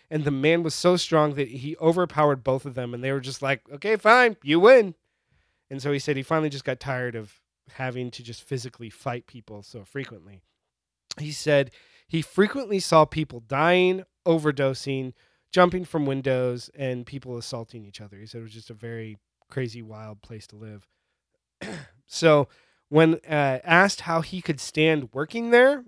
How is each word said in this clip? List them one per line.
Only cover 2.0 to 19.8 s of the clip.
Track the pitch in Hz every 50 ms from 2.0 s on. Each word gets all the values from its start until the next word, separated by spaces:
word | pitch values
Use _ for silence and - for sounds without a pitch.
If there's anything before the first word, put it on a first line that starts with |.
| 180 160 - 151 151 147 143 127 113
both | 135 131 135 -
of | 143 120
them, | 127 123 120 120
and | 120 127
they | 135
were | 139 139
just | 123 135 131 -
like, | 139 135 139 123 _ -
"Okay, | 143 139 - 208 220
fine, | 208 - 214 233 254 247 233 208 - -
you | 143 151 170
win." | 190 233 269 247 208 185 160 _ _ _ _ _ _ _ _ _ _ _ _ _ _ _
And | 135 139
so | 127 147
he | 143 139
said | - 151 143
he | 135 131
finally | - 170 160 156 147
just | 139 135 -
got | 135 127 -
tired | - 139 131 127 123 123 117
of | 113 107 101 _ _ _ _ _ _ _ _ -
having | - 131 127 120 127 123 123
to | - - 123
just | 117 113 - -
physically | - 139 127 113 127 - - 117 110
fight | - - - 135 123 123 -
people | _ - 120 _ - 110 104 101
so | - - 113 95
frequently. | _ - 139 113 - 117 95 80 101 101 92 _ _ _ _ _ _ _ _ _ _ _ _ _ _ - -
He | 151 151
said | 147 - - 151 147 139 139 - _ _ _ _ _ _ _
he | _ - 165 151
frequently | - - 180 208 208 - 277 254 202 208 190
saw | - - 170 160 151
people | - - 160 151 - 123 120
dying, | 113 _ 135 139 156 170 180 180 180 185 185 185 185 _ _ _ _
overdosing, | 175 165 160 151 151 139 139 139 135 131 - - 143 135 135 131 131 - _ _ _ _ _ _ _
jumping | - 185 180 180 180 185 175
from | - - 160 143
windows, | 139 135 135 127 135 131 127 127 123 123 120 - - _
and | 147 139 127 127 123 120
people | - 139 131 123 127 123
assaulting | 120 113 - 131 117 113 - - 113 107
each | 101 98 -
other. | 107 101 101
He | 101 107
said | 110 - 117
it | 113
was | 107 107
just | 117 110 -
a | 117
very | 101 120 117 117 117 110 110 107 - _ _ _ _ _ _
crazy, | - 135 127 117 110 120